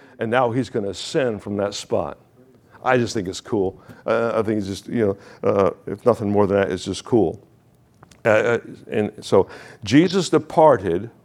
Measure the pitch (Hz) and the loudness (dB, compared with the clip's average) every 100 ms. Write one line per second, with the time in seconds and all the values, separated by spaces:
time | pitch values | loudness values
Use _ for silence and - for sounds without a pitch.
0 | - - 113 123 120 127 117 117 101 90 | -20 -8 0 2 2 -2 -4 -6 -6 -8
1 | - 160 127 104 101 101 101 - - 107 | -6 -2 -2 -4 -6 -4 -4 -6 -4 -4
2 | 76 - _ _ _ _ _ - 127 131 | -4 -10 _ _ _ _ _ -6 0 2
3 | 113 113 92 90 - 107 90 - - - | 2 -4 -6 -10 -4 -2 -2 -4 -20 -10
4 | - 113 117 107 107 107 98 95 - 117 | -2 0 0 -2 -2 -2 -4 -8 -6 -2
5 | 104 98 - - - 104 90 - - 101 | -2 -2 -12 -4 0 2 2 0 -12 -2
6 | 120 107 101 101 98 98 92 90 98 92 | 0 0 0 0 2 2 0 -4 -6 -8
7 | - 117 82 - _ _ _ _ _ _ | 0 2 2 -4 _ _ _ _ _ _
8 | - _ 117 107 113 117 - - - 107 | -20 _ 2 2 2 -2 -4 -20 -6 -4
9 | 104 - - 101 92 - - - 98 139 | -4 -6 2 2 2 -6 -20 -14 2 4
10 | 180 190 - 151 - 170 156 117 95 87 | 4 0 0 0 0 4 4 4 0 -4
11 | 117 - | -4 -16